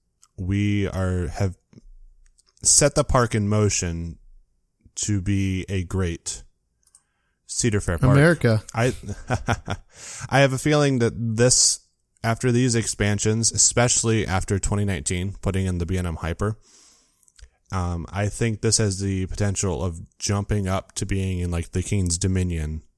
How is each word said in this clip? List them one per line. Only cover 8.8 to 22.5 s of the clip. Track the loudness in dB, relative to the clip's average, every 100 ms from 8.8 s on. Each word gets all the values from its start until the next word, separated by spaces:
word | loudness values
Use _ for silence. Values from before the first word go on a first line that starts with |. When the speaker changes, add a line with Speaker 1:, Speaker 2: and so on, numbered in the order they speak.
| -2 -2 -10 -10 -4
Speaker 1:
<laughs> | -4 -2 -4 -6 -10 -12 -20 -18 -14 0
I | 4
have | 4
a | 2
feeling | 2 4 4 2
that | 0
this, | 0 -2 4 4 6 2 0 _ _ _ -6
after | -4 0 2
these | 2 2
expansions, | 0 -2 -2 0 0 0 2 0
especially | 2 2 4 2 2 2 0 0
after | -2 0 -2
twenty | 0 0
nineteen, | 0 -2 -4 -4 -4 -4
putting | -2 0
in | 0 -2
the |
B | -2
and | -2
M | -2 -4
Hyper, | -6 -2 -4 -4 _ -20 -20 _ _ _ _ _ -20 _ -8
um, | -4 -2 -4 -6
I | -4 -4
think | -2 -2 0
this | 0 2
has | 0 -2
the | -2 -2 -4
potential | -2 -2 -2 -2 -2
of | -4 -6 -14 -8
jumping | -2 -2 0 -2 -2
up | -4 -4
to | -8
being | -4 -2 -2 -2
in, | -2
like, | -2 -2
the | -4
King's | -2 0 0 0
Dominion | 0 0 0